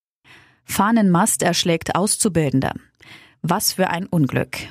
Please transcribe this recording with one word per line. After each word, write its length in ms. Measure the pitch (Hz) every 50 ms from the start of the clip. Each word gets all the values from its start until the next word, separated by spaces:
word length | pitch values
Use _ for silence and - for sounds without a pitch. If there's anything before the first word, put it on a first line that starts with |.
| _ _ _ _ _ - - - - _ _ _ _
Fahnenmast 760 | - - - 196 214 233 226 208 185 175 170 214 240 - -
erschlägt 520 | - 175 170 - - 180 165 165 - - -
Auszubildende. 800 | 165 196 208 - - - 214 165 165 156 135 127 135 95 - - - - _ _ _ - - - - - _ _ _ -
Was 280 | 160 170 185 - - -
für 160 | - 185 -
ein 160 | 175 170 196
Unglück. 500 | - - 165 143 127 127 127 - - - - - -